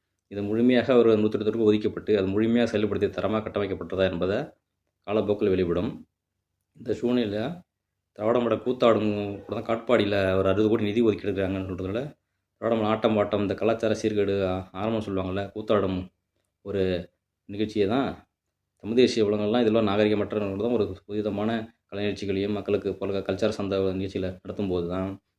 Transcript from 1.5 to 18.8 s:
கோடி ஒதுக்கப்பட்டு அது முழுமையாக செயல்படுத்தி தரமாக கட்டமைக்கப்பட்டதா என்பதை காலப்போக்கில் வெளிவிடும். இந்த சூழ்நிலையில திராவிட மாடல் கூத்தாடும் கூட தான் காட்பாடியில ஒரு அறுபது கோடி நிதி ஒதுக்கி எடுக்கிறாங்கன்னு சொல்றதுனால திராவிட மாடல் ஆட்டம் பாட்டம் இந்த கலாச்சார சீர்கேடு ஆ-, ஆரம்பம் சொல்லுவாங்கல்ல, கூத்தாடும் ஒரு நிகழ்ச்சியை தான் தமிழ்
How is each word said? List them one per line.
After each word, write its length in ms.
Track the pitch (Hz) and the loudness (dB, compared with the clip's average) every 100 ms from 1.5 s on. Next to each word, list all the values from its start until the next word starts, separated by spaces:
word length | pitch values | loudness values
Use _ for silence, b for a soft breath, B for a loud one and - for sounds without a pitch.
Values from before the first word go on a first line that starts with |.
கோடி 140 | 113 107 | 2 4
ஒதுக்கப்பட்டு 520 | 107 107 85 - 104 | 4 2 -4 0 0
அது 100 | 95 | 2
முழுமையாக 500 | 101 113 120 117 104 | 2 2 2 2 0
செயல்படுத்தி 320 | 104 98 98 | 0 0 -2
தரமாக 400 | 101 101 107 107 | -2 -2 -2 -2
கட்டமைக்கப்பட்டதா 640 | 104 98 90 82 92 95 | -4 -4 -4 -4 0 0
என்பதை 260 | 87 92 113 156 - _ _ _ _ 95 | 0 -2 -2 -4 -12 _ _ _ _ -4
காலப்போக்கில் 420 | 107 101 101 104 | 0 0 2 2
வெளிவிடும். 580 | 92 87 85 113 - - _ _ _ _ _ _ - | 2 2 0 -2 -8 -16 _ _ _ _ _ _ -10
இந்த 180 | 123 | -6
சூழ்நிலையில 680 | 98 120 123 107 104 127 175 - _ _ _ _ | -2 0 0 0 -2 -6 -8 -16 _ _ _ _
திராவிட 280 | - 110 123 | -4 0 2
மாடல் 240 | 117 110 | 2 0
கூத்தாடும் 800 | 123 123 117 107 107 104 101 101 - | -2 2 4 4 2 -2 -4 -8 -8
கூட 160 | 104 | -6
தான் 80 | 113 | -4
காட்பாடியில 640 | 117 - 113 101 101 95 95 | -4 2 2 2 2 2 2
ஒரு 120 | 95 | 2
அறுபது 220 | 95 107 | 4 2
கோடி 140 | 117 | 2
நிதி 180 | 104 110 | 0 2
ஒதுக்கி 260 | 113 98 101 | 2 2 -2
எடுக்கிறாங்கன்னு 420 | 95 92 95 92 | -2 -2 -4 -6
சொல்றதுனால 460 | 90 92 110 147 - _ _ _ - | -6 -6 -6 -8 -12 _ _ _ -6
திராவிட 240 | 110 113 | -2 0
மாடல் 100 | 104 | 0
ஆட்டம் 260 | 110 117 107 | 2 2 2
பாட்டம் 240 | 101 104 | 0 0
இந்த 120 | 101 | -2
கலாச்சார 400 | 98 107 113 110 | 0 0 0 0
சீர்கேடு 520 | 107 110 104 98 98 92 | 0 0 0 0 0 0
ஆ-, 240 | 92 92 | -2 -6
ஆரம்பம் 340 | 92 110 110 107 | -6 -4 -4 -4
சொல்லுவாங்கல்ல, 440 | 95 92 98 98 | -4 -4 -4 -6
கூத்தாடும் 600 | 107 107 107 95 92 92 _ _ _ _ _ | -6 0 0 2 -2 -6 _ _ _ _ _
ஒரு 220 | 101 98 92 90 90 _ _ _ - | -6 -2 0 -2 -6 _ _ _ -10
நிகழ்ச்சியை 380 | 101 104 104 98 | -6 -2 0 2
தான் 400 | 127 110 - - _ _ _ _ | 0 -2 -6 -16 _ _ _ _
தமிழ் 200 | _ | _